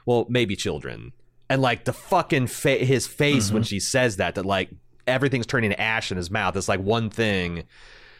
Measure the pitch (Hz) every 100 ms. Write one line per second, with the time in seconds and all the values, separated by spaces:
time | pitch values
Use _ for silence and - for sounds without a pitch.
0 | - 120 113 123 110 98 101 76 67 55
1 | 58 - _ _ - 135 127 117 - -
2 | - 180 - 147 120 - 143 135 127 127
3 | - - 147 139 101 107 113 98 - 131
4 | 127 95 90 101 95 98 92 - _ -
5 | - 127 139 127 110 127 110 - 110 113
6 | - 92 87 107 95 95 101 95 98 117
7 | 110 - 110 98 87 85 - - - -
8 | - -